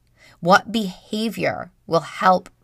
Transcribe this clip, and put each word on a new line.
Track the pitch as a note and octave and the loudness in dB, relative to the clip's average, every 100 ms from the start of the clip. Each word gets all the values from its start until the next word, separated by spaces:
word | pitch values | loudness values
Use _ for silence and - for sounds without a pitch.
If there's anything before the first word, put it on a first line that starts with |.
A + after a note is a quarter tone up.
| _ _ _ _ | _ _ _ _
What | E3+ G3+ - | 2 2 2
behavior | A3 G3 - - G#3+ A3+ F#3 D3+ F#2+ - _ - | -6 -6 -8 -10 -6 -6 -4 -4 -4 -10 _ -2
will | E3 | -2
help | D3 - F#3+ F3+ - _ | -2 0 2 2 0 _